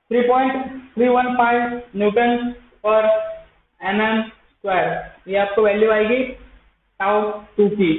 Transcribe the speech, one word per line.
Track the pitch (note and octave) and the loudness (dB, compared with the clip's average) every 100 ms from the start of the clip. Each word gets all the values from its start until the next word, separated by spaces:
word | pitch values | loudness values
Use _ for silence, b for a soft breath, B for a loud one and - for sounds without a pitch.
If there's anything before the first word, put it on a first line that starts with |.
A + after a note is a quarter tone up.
| - | -4
थ्री | A#3+ A#3+ | 0 2
पॉइंट | C4 C4 C4 - - - | 2 0 -2 -8 -14 -10
थ्री | A3 B3 | -2 2
वन | B3 B3 B3 | 2 0 0
फ़ाइव | A#3 A#3+ A#3+ A#3+ - | 2 2 -2 -6 -8
न्यूटन | G3 G#3 A3 A#3+ A#3+ A#3+ A#3+ - _ | -2 0 2 0 0 -4 -10 -18 _
per | G#3+ A3 G#3+ G#3+ - - - _ _ - | 0 2 2 0 -2 -12 -18 _ _ -10
एम | F#3 G#3 | -4 -2
एम | A3 A3+ | 0 -2
स्क्वायर। | A3+ - _ _ G3 F3+ G3 - - - F#3 | -4 -12 _ _ -4 -2 -2 -4 -10 -16 -4
ये | G3 | -2
आपको | G3+ A3 | 0 2
वैल्यू | G#3 G#3 A3 | 2 4 2
आएगी | G#3+ G#3+ C4 - - - - _ _ _ - | 2 2 0 -4 -8 -20 -20 _ _ _ -6
tau | G3 G#3+ G#3 G#3 - - | -2 0 -2 -6 -6 0
टू | G3+ | 2
की। | G#3 E3+ | 2 0